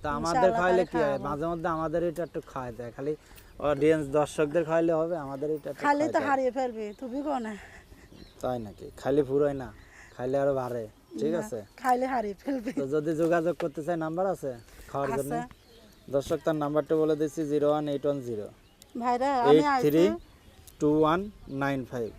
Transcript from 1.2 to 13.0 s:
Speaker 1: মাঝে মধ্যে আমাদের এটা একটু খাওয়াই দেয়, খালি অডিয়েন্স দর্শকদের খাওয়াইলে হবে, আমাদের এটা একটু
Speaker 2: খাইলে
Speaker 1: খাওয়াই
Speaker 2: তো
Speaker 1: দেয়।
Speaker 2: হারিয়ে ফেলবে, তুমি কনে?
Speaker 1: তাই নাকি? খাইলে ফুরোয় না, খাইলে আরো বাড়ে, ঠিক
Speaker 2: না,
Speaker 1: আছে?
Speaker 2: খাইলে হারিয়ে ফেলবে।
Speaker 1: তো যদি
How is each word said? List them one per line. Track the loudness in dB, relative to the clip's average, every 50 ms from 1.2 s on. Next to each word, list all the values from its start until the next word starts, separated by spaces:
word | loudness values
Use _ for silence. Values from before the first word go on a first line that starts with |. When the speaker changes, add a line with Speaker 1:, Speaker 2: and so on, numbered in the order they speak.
| -4
Speaker 1:
মাঝে | -4 -4 -2 -2
মধ্যে | -4 -4 -2 -2 -2
আমাদের | -2 0 -2 -2 0 0 0
এটা | 0 -2 -4 -8
একটু | -6 -6 -10 -10
খাওয়াই | -8 -10 -10 -8 -8 -10
দেয়, | -10 -10 -10 -8
খালি | -6 -4 -4 -4 -6 -8 -20 -20 -20 -20 -20 -12 -4
অডিয়েন্স | 0 0 2 4 6 4 4 4 2 0
দর্শকদের | 2 2 2 2 2 0 0 2 2 0 0
খাওয়াইলে | 2 2 2 4 4 2
হবে, | 2 2 0 -2
আমাদের | -4 -6 -8 -6 -6 -4 -4
এটা | -4 -4 -4 -8
একটু | -8 -2 2
Speaker 2:
খাইলে | 2 2 2
Speaker 1:
খাওয়াই | 2 2 0
Speaker 2:
তো | 0
Speaker 1:
দেয়। | 2 2
Speaker 2:
হারিয়ে | 0 2 2 0
ফেলবে, | 0 0 -4 -2 -4 -6 -8 -8 -10 -10
তুমি | -10 -8 -6 -6 -4
কনে? | -2 -4 -4 -4 -6 -8 -10 -14 -18 -20 -20 -20 -20 -20 -20 -20 -20 -20 -20 -20 -20 -12 -6
Speaker 1:
তাই | -4 -4 -2 -4
নাকি? | -6 -8 -12 -14 -16 -16 -16
খাইলে | -6 -2 0 2 2 2
ফুরোয় | 2 2 2 2 2 0
না, | -4 -8 -12 -14 -18 -20 -20 -20 -20 -20 -20 -12
খাইলে | -8 -6 -2 0 2
আরো | 2 2 0
বাড়ে, | 0 -2 -4 -4 -6 -8 -8 -12 -20 -20 _ -8 -4
ঠিক | -2 -2 -2
Speaker 2:
না, | -2
Speaker 1:
আছে? | -4 -4 -8 -10 -10 -12 -18
Speaker 2:
খাইলে | -4 0 2 2 2 2
হারিয়ে | 0 -2 -2 -2 -4 -6
ফেলবে। | -8 -6 -4 -4 -4 -4 -4 -4
Speaker 1:
তো | -4 -2 0
যদি | 0 0